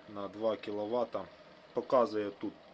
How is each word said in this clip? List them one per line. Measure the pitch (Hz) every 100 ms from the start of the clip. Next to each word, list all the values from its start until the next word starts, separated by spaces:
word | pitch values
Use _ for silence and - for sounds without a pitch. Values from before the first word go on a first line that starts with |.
| -
на | 101 98
два | 98 113 104
кіловата, | - 104 104 120 113 104 90 - - - -
показує | - - 131 113 107 104
тут | - 104 - -